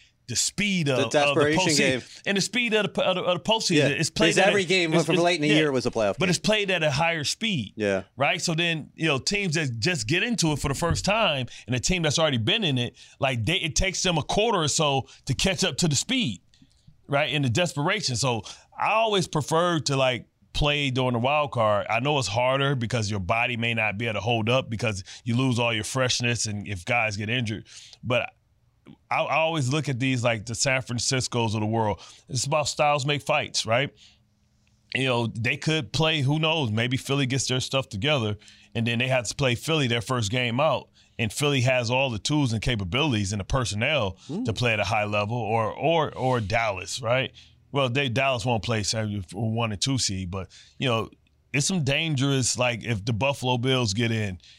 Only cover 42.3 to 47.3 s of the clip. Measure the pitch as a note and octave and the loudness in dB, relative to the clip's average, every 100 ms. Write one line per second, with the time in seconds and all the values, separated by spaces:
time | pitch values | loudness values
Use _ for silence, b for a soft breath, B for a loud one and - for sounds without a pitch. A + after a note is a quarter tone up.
42.3 | D3+ C3+ A2 C3 A#2 F#2 A#2 D#3 G#2+ G2 | 0 2 0 -2 -2 -2 0 0 0 -2
43.3 | G#2+ F#2 C3+ B2 G2+ B2 D#3 G2+ F#2 B | -4 -2 -2 -2 -2 0 0 -2 -6 B
44.3 | E3+ B3 - B2 G#2+ G2 A2 G#2 G#2 G#2 | -6 -4 -2 0 0 0 0 0 0 -2
45.3 | A#2+ G#2 A2+ G#2+ - C#3 E3 C#3+ - B2+ | -4 -2 0 -2 -2 0 0 0 -2 0
46.3 | B2 G2 A#2 A2+ F#2+ F2+ - A2+ B2+ B2+ | 0 0 0 0 -4 -8 -6 0 0 -2